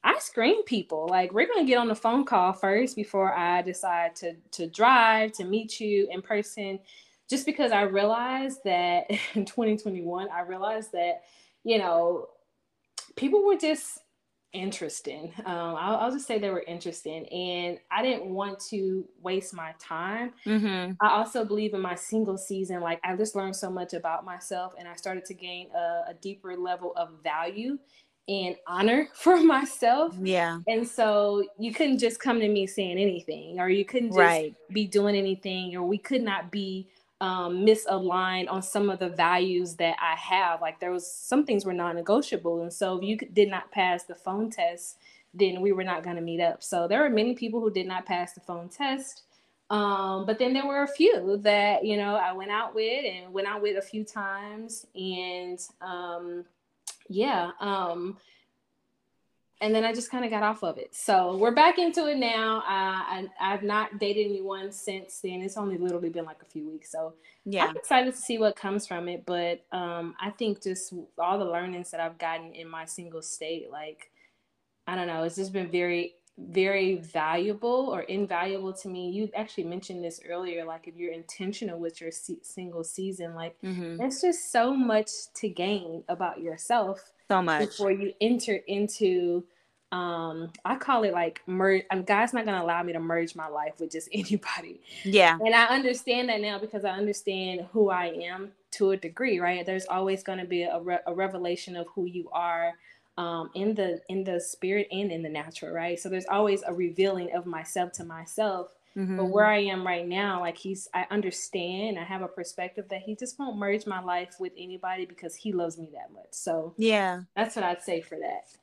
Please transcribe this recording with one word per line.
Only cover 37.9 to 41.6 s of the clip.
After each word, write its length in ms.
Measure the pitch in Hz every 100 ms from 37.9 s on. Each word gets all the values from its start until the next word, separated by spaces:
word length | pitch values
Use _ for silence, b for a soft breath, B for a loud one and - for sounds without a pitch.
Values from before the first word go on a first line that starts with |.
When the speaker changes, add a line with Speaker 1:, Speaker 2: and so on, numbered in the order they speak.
| 196 185 180 185 185 180
Speaker 1:
on 120 | 190
some 280 | 185 208 202
of 80 | 185
the 80 | 180
values 680 | 170 170 180 185 180 175 -
that 200 | 165 160
I 140 | 170 160
have. 440 | - 185 180 165
Like, 180 | 165 160
there 140 | 180
was, 180 | 349 349
some 320 | - - 262
things 200 | 285 208